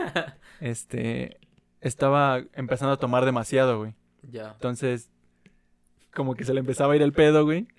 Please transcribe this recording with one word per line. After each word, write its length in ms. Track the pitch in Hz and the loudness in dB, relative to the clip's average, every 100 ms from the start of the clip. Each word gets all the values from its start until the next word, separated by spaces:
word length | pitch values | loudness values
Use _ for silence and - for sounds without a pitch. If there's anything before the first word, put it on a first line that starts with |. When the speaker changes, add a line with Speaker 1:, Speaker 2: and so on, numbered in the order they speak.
| 196 170 | -6 -6
Speaker 1:
<laughs> 400 | 151 - - - | -8 -14 -20 -12
Speaker 2:
Este, 800 | 135 117 - 123 117 120 127 - _ _ _ _ | -8 -8 -8 -6 -4 -6 -8 -14 _ _ _ _
estaba 640 | 131 - 139 143 139 127 - | -8 -2 2 4 2 0 -4
empezando 380 | - 127 127 139 | -10 -6 -4 -2
a 40 | 135 | -2
tomar 260 | 131 123 | 0 2
demasiado, 540 | 131 123 113 131 131 113 | 2 0 0 2 2 0
güey. 140 | 107 110 _ _ 127 | -4 -14 _ _ -18
Speaker 1:
Ya. 220 | 117 107 | -16 -16
Speaker 2:
Entonces, 580 | 110 123 123 131 123 - _ _ _ _ _ _ _ _ _ _ | -8 -8 -4 -4 -4 -8 _ _ _ _ _ _ _ _ _ _
como 220 | - 135 120 | -6 -4 -4
que 80 | |
se 100 | 127 | -2
le 60 | 135 | -2
empezaba 320 | 131 123 143 | -2 0 2
a 40 | 147 | 4
ir 40 | |
el 120 | 147 | 4
pedo, 320 | 143 151 151 151 | 6 6 6 4
güey. 220 | 165 240 | 0 -4